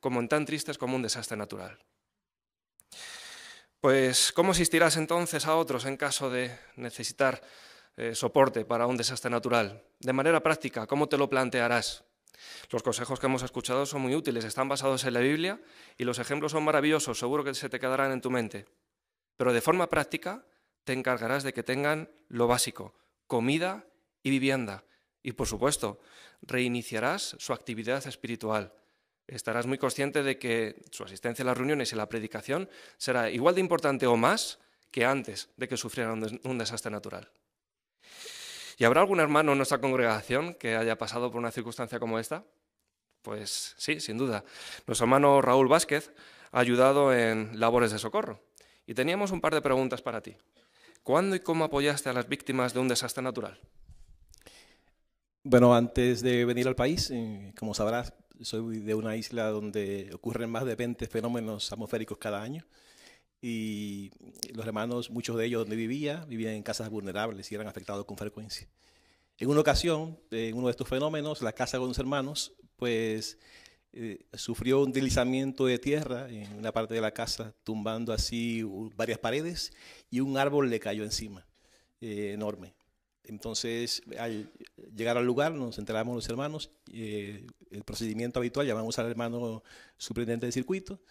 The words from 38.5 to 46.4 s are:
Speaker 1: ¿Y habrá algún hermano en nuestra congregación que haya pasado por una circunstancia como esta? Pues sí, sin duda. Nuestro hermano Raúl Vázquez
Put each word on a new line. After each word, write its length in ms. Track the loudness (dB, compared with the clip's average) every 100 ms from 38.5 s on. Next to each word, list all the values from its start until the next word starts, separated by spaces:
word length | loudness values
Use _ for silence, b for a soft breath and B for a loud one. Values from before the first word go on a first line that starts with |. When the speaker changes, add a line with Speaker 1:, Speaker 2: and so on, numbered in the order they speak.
| B B B
Speaker 1:
¿Y 60 |
habrá 160 | 6 8
algún 180 | 6 6
hermano 340 | 6 6 6
en 60 | 4
nuestra 220 | 2 2
congregación 760 | 2 2 4 2 0 -2 -2
que 220 | -6 -2 0
haya 200 | 0 0
pasado 360 | -4 -2 -2
por 80 | -2
una 100 | -4
circunstancia 480 | -6 -8 -8 -8 -4
como 200 | -2 -2
esta? 260 | -2 -8 -10 _ _ _ _ _ _ _
Pues 520 | -10 -8 -6 -6 -8 -8
sí, 220 | -4 -4
sin 180 | -4 -2
duda. 280 | -2 -2 -6 B B B -6
Nuestro 180 | 0
hermano 380 | 6 8 8 8
Raúl 240 | 8 6 8
Vázquez 460 | 6 4 -2 -2 -20 B B